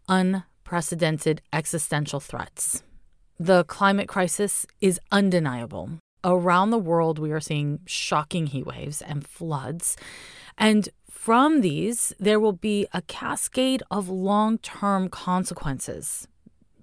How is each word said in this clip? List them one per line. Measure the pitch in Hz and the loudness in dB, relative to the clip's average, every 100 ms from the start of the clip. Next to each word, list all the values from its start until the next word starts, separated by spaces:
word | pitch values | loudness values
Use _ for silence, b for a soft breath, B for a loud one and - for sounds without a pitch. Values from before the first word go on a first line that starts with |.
| - | 0
unprecedented | 185 185 190 - _ - 175 - 165 160 156 156 156 - | 2 4 0 -4 _ -6 -4 -2 0 0 2 0 -2 -2
existential | 156 156 165 - 147 147 139 | -4 -2 -4 -2 -2 -2 -6
threats. | - 123 - - - - _ - - _ _ - | -8 -10 -10 -6 -4 -4 _ -20 -20 _ _ -6
The | 170 180 | 4 4
climate | 165 - 196 196 - | 4 2 2 2 0
crisis | 202 180 - 202 - - - | -2 0 0 -2 -2 -4 0
is | 190 180 - | 0 0 0
undeniable. | 202 196 180 151 123 117 95 104 160 _ _ | 2 4 2 0 -4 -6 -8 -8 -12 _ _
Around | 180 180 180 180 208 | 0 2 4 4 4
the | 233 | 2
world, | 165 170 160 151 | 2 2 2 0
we | 151 | -2
are | 156 | -4
seeing | - 151 147 147 - | -2 -2 0 -4 -6
shocking | - - 156 151 180 151 | -6 0 -2 0 -2 -2
heat | 131 - | -4 -8
waves | 117 143 147 | -10 -8 -10
and | - 147 - | -6 -8 -8
floods. | - 165 143 123 170 - - B B B B B - | -10 -6 -6 -6 -4 -4 -4 B B B B B 2
And | 214 214 - _ - | 4 4 0 _ -20
from | - - 233 294 311 | -10 2 4 6 4
these, | 185 147 196 233 - - | 2 0 -2 0 -2 0
there | 202 214 | 2 4
will | 214 | 4
be | 180 214 202 - | 0 -2 0 0
a | 180 | -4
cascade | - - 247 294 - 254 262 262 - | -8 -10 -6 -4 -2 0 2 0 -2
of | 208 180 | -6 -4
long-term | 185 196 208 220 226 - - 202 196 185 | -2 2 2 2 0 -4 -4 0 2 0
consequences, | - 185 180 180 175 151 131 - - - - - _ - _ _ _ | -4 -2 0 -2 -4 -6 -4 -6 -6 -4 -4 -6 _ -20 _ _ _